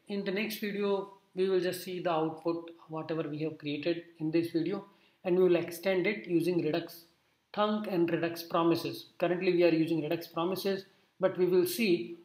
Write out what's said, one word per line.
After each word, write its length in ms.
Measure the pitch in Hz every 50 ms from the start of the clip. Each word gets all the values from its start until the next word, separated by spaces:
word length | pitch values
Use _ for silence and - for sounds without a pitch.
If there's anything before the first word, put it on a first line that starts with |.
| _ -
in 160 | 202 202 196
the 80 | 202
next 260 | 185 202 220 220 - -
video, 540 | 214 202 190 202 202 202 196 190 196 - - - _ _ -
we 120 | 180 190 190
will 120 | 190 180
just 240 | 170 185 175 - -
see 160 | 185 180 175
the 100 | 165 180
output, 600 | 165 156 160 160 160 - - 170 165 165 - - - - - -
whatever 340 | 156 160 156 - 160 160 151 147
we 100 | 151 151
have 160 | 160 156 156 -
created 440 | 156 147 147 147 147 175 170 170 - - - -
in 120 | 156 160
this 200 | 160 170 165 -
video, 340 | - 160 160 175 202 196 - - - _ _ _ _ _ -
and 120 | 185 175 185
we 60 | 185
will 120 | 180 170
extend 500 | 165 165 - - - - 190 190 180 170
it 200 | 208 - - -
using 380 | - 175 165 151 175 180 165 147
Redux 400 | 151 156 170 - - - - - _ _ _ _ _ _ _ _ _
Thunk 340 | - 202 208 214 214 214 214 214
and 220 | 196 170 170 -
Redux 320 | 165 151 165 165 - -
Promises. 640 | - - - 170 165 170 160 - - 139 - - - - _ -
Currently, 340 | 175 165 180 175 190 185
we 100 | 180 170
are 100 | 175 165
using 300 | 160 160 160 160 165 156
Redux 240 | 147 156 170 165 -
Promises, 600 | - - 165 170 185 190 185 - 196 190 190 - - _ _ _ _ _ -
but 180 | 185 185 - 175
we 80 | 180
will 180 | 175 185 180 170
see 520 | - - 240 226 196 170 - - - - -